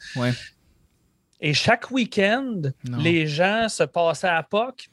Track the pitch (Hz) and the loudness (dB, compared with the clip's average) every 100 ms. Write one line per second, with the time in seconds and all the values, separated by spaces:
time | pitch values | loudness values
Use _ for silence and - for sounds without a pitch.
0 | - 135 123 120 - _ _ _ _ _ | -10 -2 -2 -2 -6 _ _ _ _ _
1 | _ _ _ _ 151 147 - 240 - 262 | _ _ _ _ -2 0 4 2 2 -2
2 | 240 - 196 233 269 214 143 - 127 123 | 0 2 2 2 -2 -4 -4 -6 -6 -2
3 | 156 170 156 147 180 220 226 - 156 - | 2 2 0 0 0 2 -2 0 -2 2
4 | 170 151 185 170 156 202 240 247 - | 0 0 0 0 0 -2 -2 -6 -18